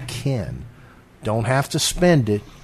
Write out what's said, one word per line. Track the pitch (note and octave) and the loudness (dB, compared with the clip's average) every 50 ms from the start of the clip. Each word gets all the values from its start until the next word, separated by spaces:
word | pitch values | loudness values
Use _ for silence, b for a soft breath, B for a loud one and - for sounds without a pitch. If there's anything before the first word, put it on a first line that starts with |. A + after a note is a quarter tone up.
| - | -2
can. | - - - - C#3+ C3 A2+ E2+ B1 A#1+ B1+ C2 - B B B B B B B B - - - | -6 -10 -6 -4 -4 -4 -4 -6 -8 -8 -12 -12 -16 B B B B B B B B -18 -10 -6
Don't | G#2+ G#2+ A#2 A2 A#2+ | -4 -2 -2 0 2
have | C3 C3+ C#3 - | 2 0 0 0
to | - D#3 | -2 -2
spend | - - - - F3+ F3+ E3+ C#3+ A#2 G#2+ | -2 -2 0 2 4 6 6 6 4 2
it. | G#2 G#2 - B B B | 0 -2 -2 B B B